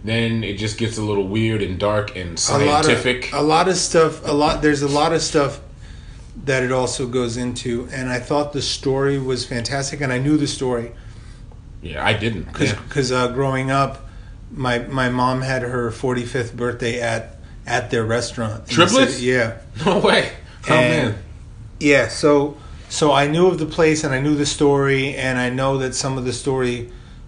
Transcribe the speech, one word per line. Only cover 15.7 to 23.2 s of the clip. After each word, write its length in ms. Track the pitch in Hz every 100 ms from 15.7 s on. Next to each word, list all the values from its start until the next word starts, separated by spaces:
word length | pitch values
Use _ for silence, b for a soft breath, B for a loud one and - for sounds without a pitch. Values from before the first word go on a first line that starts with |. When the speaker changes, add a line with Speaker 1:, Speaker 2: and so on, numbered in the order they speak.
| 123 117
Speaker 2:
forty-fifth 640 | - 131 123 117 135 113 120
birthday 420 | 123 120 120 123
at, 380 | 117 113 - - B B -
at 240 | 120 110
their 120 | 120
restaurant 580 | 110 117 - - 110 110
in 40 | -
the 60 |
Speaker 1:
Triplets? 400 | 123 180 254 262
Speaker 2:
city. 140 | - 123
Yeah. 240 | 127 110 - - - 208
Speaker 1:
No 140 | 180
way. 320 | 202 170 - - - B -
Oh, 60 |
Speaker 2:
And 360 | 123 123 123 120
Speaker 1:
man. 60 | 107 - - - - - -
Speaker 2:
yeah, 280 | 147 139 117
so, 500 | - 151 147 147 - B B B
so 220 | - 151
I 160 | 139